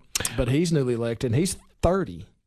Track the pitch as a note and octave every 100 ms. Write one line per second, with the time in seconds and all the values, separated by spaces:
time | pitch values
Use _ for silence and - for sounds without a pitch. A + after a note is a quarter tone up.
0 | - - - A#2 B2 C#3 F3 D#3+ B2+ A#2
1 | A#2 A2+ B2+ A2+ F#3 - - _ E3 F#3+
2 | D#3 E2+ - _